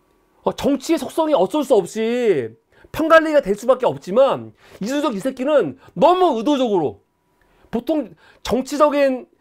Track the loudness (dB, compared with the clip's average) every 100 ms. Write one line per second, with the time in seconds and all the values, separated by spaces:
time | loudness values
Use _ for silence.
0 | _ _ _ _ -8 -4 -2 -2 -2 -4
1 | -4 -4 0 0 0 0 2 2 0 -4
2 | -4 0 0 0 -2 -10 _ _ -12 -4
3 | 4 4 4 0 0 -2 0 0 0 -4
4 | -4 0 2 0 -8 -20 _ -12 -6 -4
5 | -2 -4 -6 -6 0 0 0 -6 -12 0
6 | 2 4 2 0 0 0 0 0 -2 -6
7 | _ _ _ _ _ _ _ -8 -4 -4
8 | -4 -12 _ _ -6 -4 -2 2 2 4
9 | 0 0 -8 _